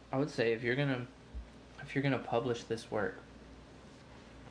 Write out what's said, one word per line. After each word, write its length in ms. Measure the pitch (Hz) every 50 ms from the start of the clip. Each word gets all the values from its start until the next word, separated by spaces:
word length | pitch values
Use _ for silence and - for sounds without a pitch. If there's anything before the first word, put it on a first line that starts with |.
| - -
I 60 | -
would 120 | 131 135 127
say, 240 | - 123 113 117 113
if 100 | 110 127
you're 120 | 117 127
gonna, 300 | 139 147 139 131 123 120 - - - - - - - - - - - - - - -
if 140 | - - -
you're 60 | 139 139
gonna 140 | 139 131 117
publish 440 | - - 120 117 - 120 117 - -
this 260 | - 113 113 - -
work, 300 | 113 107 98 - - - - - - - - - - - - - - - - - - - - - - - - - - - - -